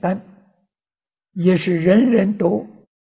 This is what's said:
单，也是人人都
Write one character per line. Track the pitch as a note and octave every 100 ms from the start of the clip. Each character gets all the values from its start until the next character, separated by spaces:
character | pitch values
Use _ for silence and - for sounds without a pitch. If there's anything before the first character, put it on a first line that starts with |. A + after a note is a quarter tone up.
单， | F3+ G3 - - _ _ _ _ _ _ _ _ _
也 | G3 F3 F3+
是 | F3+ E3+
人 | E3 G3+ B3+
人 | A#3 G3 G#3
都 | F3 G#3 - - _ _ _